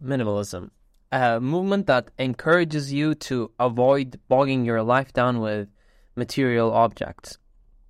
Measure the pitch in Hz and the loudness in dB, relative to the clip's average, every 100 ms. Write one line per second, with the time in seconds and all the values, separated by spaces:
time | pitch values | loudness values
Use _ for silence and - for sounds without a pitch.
0 | 131 135 107 101 101 90 - _ _ _ | -6 -4 -2 -4 -6 -10 -14 _ _ _
1 | _ 135 123 117 127 170 190 202 196 127 | _ 0 0 0 -2 -2 0 0 2 0
2 | - - 131 120 156 175 165 151 139 139 | -2 -4 -4 -2 2 2 2 -2 -4 -2
3 | 151 151 - 127 110 - 123 117 127 139 | -2 -2 -4 -4 -4 -2 -2 2 4 4
4 | 131 110 - 127 139 131 117 113 110 127 | 0 -10 0 2 2 0 0 0 2 0
5 | 131 - 123 120 110 107 101 _ _ _ | 0 0 0 0 -2 -4 -6 _ _ _
6 | _ - 123 - 131 117 113 113 117 - | _ -8 -4 0 2 2 2 4 2 0
7 | - - - - _ _ _ _ | -10 -10 -20 -20 _ _ _ _